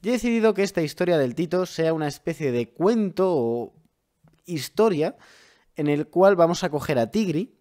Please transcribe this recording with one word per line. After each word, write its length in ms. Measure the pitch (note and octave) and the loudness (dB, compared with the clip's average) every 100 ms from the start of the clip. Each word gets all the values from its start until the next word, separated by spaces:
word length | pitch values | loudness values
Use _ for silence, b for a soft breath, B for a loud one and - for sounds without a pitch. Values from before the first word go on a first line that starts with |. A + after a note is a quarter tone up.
Y 80 | G3 | -2
he 40 | |
decidido 420 | B3 A#3+ A#3 A3 | -2 0 2 2
que 80 | G3 | 2
esta 180 | G3 F#3+ | -2 -2
historia 380 | D#3 - F3 E3+ | -4 -2 0 2
del 160 | C3 | 2
Tito 320 | A#2 E3+ F3+ F3+ | -2 -2 -2 -2
sea 260 | - D#3+ | -2 -2
una 160 | D#3+ D3+ | 0 -4
especie 420 | C#3 - E3 D3 | -6 -8 -4 -2
de 200 | A#2+ A#2 | -2 -4
cuento 680 | _ F#3 A#3 G3+ E3+ F#3 E3 | _ 0 2 -2 0 0 2
o 380 | A#2 A#2+ A#2 _ _ _ _ _ _ _ - | 0 -2 -6 _ _ _ _ _ _ _ -10
historia 720 | E3 B2+ - A3 D#3+ D#3+ - b b b b b - | -10 -8 0 2 2 -2 -4 b b b b b -6
en 120 | D3 | -2
el 180 | D3 D3+ | -2 -2
cual 260 | F3 F#3+ | 4 4
vamos 300 | F#3+ E3 F3 | 6 2 2
a 60 | F3+ | -4
coger 280 | D3 - C3+ | -6 -2 -2
a 120 | A2+ | 0
Tigri 480 | G#3+ G3+ D3+ - _ | -2 -2 -4 -6 _